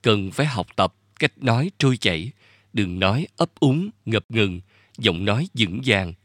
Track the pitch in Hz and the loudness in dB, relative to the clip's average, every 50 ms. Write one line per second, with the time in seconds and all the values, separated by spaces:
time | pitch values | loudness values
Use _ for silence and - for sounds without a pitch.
0 | - 117 107 104 95 95 - - 143 151 127 101 87 - - - 104 - _ _ | 4 2 2 2 -2 -6 -2 -2 -2 -2 -2 -4 -6 -6 0 0 0 0 _ _
1 | _ _ _ - 151 - _ _ 139 127 117 120 147 196 _ _ - 135 127 107 | _ _ _ -4 -4 -4 _ _ -2 0 0 0 0 -4 _ _ 0 0 0 0
2 | - 101 87 80 85 127 - _ _ _ _ _ _ _ - 113 101 90 90 92 | 0 -2 -2 -2 -6 -10 -12 _ _ _ _ _ _ _ -4 -2 -2 -2 -2 0
3 | 92 95 104 135 180 - _ - 170 - _ - 156 139 131 160 190 214 - _ | 0 2 2 0 -4 -6 _ -4 -4 -4 _ 2 2 2 2 2 -2 -6 -10 _
4 | _ - 113 107 - _ 110 113 104 98 90 87 - _ _ _ _ _ _ - | _ -2 -2 -2 -4 _ 0 0 0 0 -2 -8 -14 _ _ _ _ _ _ 0
5 | 120 104 85 85 98 104 104 120 170 196 _ 117 110 87 90 117 131 131 107 98 | 0 0 0 2 0 0 0 0 -2 -4 _ -2 -2 -2 -2 -4 0 0 0 0
6 | 95 85 85 _ | 0 -4 -10 _